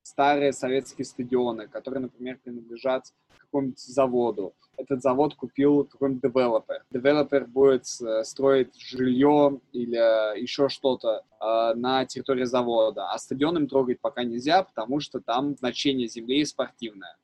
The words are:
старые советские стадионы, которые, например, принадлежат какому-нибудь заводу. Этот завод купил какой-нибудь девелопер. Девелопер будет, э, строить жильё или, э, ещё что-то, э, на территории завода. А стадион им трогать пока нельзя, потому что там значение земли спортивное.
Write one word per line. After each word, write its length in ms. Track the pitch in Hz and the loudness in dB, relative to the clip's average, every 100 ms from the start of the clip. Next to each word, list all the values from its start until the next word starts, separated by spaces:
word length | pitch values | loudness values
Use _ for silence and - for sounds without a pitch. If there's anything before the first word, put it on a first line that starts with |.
старые 500 | - - 143 147 143 | -12 0 2 4 0
советские 540 | 131 127 131 131 - | 0 -2 -2 -4 -12
стадионы, 600 | 127 - 123 123 120 113 107 | -12 -10 -2 0 0 -4 -10
которые, 320 | 110 - 131 | -12 -8 -8
например, 400 | 123 _ 123 127 | -8 _ -12 -12
принадлежат 680 | 123 120 113 117 131 131 - _ _ _ | -14 -16 -16 -6 -4 -4 -6 _ _ _
какому-нибудь 420 | _ 143 135 123 | _ -4 -4 -8
заводу. 760 | - 127 131 123 120 101 92 _ _ - | -6 0 2 2 0 -2 -8 _ _ -16
Этот 260 | - 131 | -6 -2
завод 320 | 131 127 151 | 0 2 0
купил 480 | - 123 - 143 143 | -2 -10 2 4 4
какой-нибудь 400 | 139 _ 135 127 | 0 _ -4 0
девелопер. 600 | 131 123 120 110 - - _ | 0 2 2 0 -2 -12 _
Девелопер 560 | 127 135 151 143 139 | 0 2 2 2 0
будет, 400 | 120 123 139 131 - - | 0 4 6 4 -2 -8
э, 220 | 117 110 | -4 -4
строить 520 | 113 - 139 135 127 _ | -4 0 4 4 2 _
жильё 800 | - 127 127 123 143 147 143 135 _ | -14 -2 0 4 6 6 4 2 _
или, 240 | 127 120 117 | -8 -4 2
э, 440 | 113 110 107 104 | 4 4 0 -4
ещё 280 | 120 - 139 | -8 0 -2
что-то, 540 | - 135 123 117 104 _ _ | 0 -2 0 -2 -4 _ _
э, 340 | 110 113 117 | -2 0 0
на 300 | 117 123 131 | 0 0 -2
территории 400 | 131 - - 131 | -2 -6 -4 -2
завода. 680 | 127 123 123 117 110 101 92 | 0 0 2 2 2 0 -6
А 60 | 110 | -6
стадион 380 | - 135 147 175 | -6 -2 0 0
им 100 | 135 | 0
трогать 320 | 135 123 123 | 0 0 -2
пока 240 | 113 - | -4 -4
нельзя, 400 | 120 117 131 180 | -6 -4 2 2
потому 380 | 185 - 113 143 | 0 -8 -4 -4
что 180 | 143 131 | -4 -10
там 360 | - 123 143 | -4 -2 -2
значение 520 | 139 123 - 147 131 117 | -4 -6 -2 -2 0 -4
земли 360 | 120 113 139 | -8 -2 0
спортивное. 680 | 143 - 120 _ 113 101 90 76 | 0 -4 -8 _ -14 -12 -20 -20